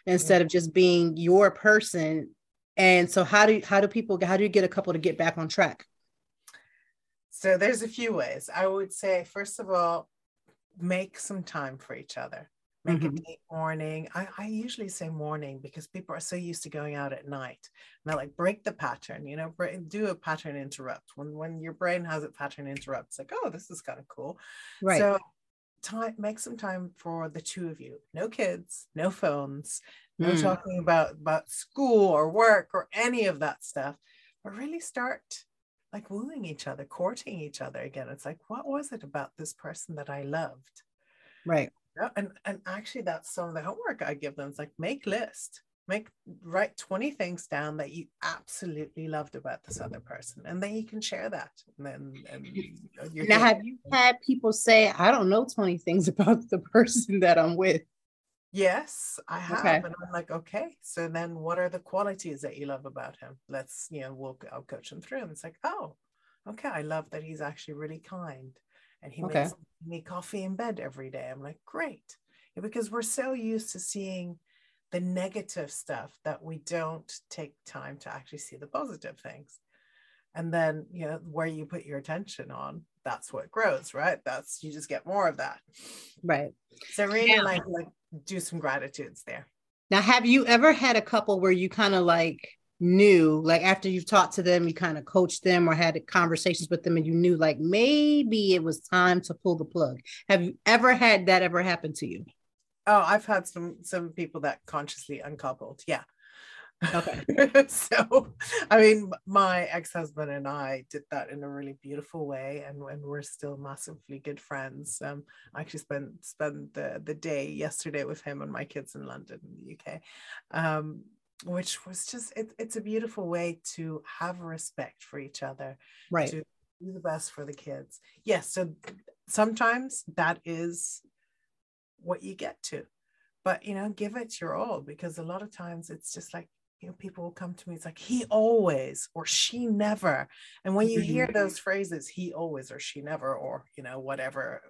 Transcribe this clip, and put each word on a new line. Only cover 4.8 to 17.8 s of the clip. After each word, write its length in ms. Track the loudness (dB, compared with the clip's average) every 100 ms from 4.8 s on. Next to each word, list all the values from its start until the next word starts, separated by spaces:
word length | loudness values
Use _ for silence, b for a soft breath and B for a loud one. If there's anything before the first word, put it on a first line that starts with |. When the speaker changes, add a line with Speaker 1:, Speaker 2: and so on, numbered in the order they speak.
| -2
Speaker 1:
to 60 | 0
get 180 | 0 2
back 220 | 0 0
on 80 | -4
track? 360 | 2 2 2 -16 _ _ _ _ _ -20 b b b b b _ _ _
Speaker 2:
So 280 | -2 4 4
there's 240 | 4 2
a 60 | -2
few 260 | -4 -2
ways. 340 | 0 -2 -4 -8
I 120 | -2 0
would 260 | 0 -4
say, 320 | -4 0 0
first 360 | -2 -8 -10 -10
of 100 | -2
all, 380 | 2 2 0 -6 _ _ _ _ _ _ -8
make 400 | -2 -2 -4 -10
some 240 | -10 -10
time 340 | -8 -8 -8 -12
for 160 | -14
each 220 | -16 -12 -12
other. 340 | -12 -12 -18 _ _ _
Make 160 | -2 0
Speaker 1:
Mm-hmm. 160 | 0 -4
Speaker 2:
a 40 |
date 200 | -10 -20 _
morning. 580 | -6 -6 -4 -6 -8 -10
I, 140 | -10 -10 -10
I 80 | -8
usually 420 | -8 -8 -10 -10
say 200 | -10 -10
morning 500 | -8 -6 -8 -8 -14
because 280 | -16 -18 -14
people 260 | -16 -12
are 60 | -10
so 160 | -8 -8
used 260 | -8 -10
to 80 | -10
going 240 | -10 -8
out 180 | -6 -8
at 160 | -8 -10
night. 400 | -10 -12 -16 -20 b